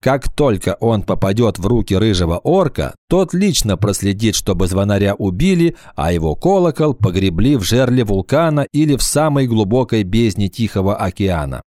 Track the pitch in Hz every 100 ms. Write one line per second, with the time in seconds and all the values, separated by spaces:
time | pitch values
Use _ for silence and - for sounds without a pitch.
0 | - 135 - - 147 98 - 95 117 110
1 | - 92 98 104 117 90 90 117 101 95
2 | 110 92 85 85 - 180 165 - 69 -
3 | _ 175 185 175 202 139 - 92 104 98
4 | 98 98 110 - - 90 92 92 98 101
5 | 98 101 104 90 175 180 170 - - -
6 | 76 87 80 73 170 196 175 - 151 131
7 | - 90 95 92 117 143 90 120 127 127
8 | 110 95 92 139 165 147 135 147 156 135
9 | - 143 156 139 127 110 101 120 127 110
10 | 95 107 117 101 101 - 110 104 95 101
11 | 101 - 95 85 71 62 -